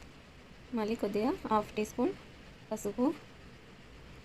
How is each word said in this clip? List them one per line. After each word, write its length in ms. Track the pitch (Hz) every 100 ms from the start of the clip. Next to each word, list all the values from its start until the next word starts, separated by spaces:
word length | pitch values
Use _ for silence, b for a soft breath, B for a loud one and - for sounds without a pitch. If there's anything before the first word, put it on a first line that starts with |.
| - - - - - - - 233
మళ్ళీ 160 | 208 233
కొద్దిగా 280 | 202 202 233 381 247
హాఫ్ 200 | 214 208 -
టీ 60 | 214
స్పూన్ 240 | - 285 403 - - - - -
పసుపు, 360 | 220 208 202 262 339 - - - - - - - - - -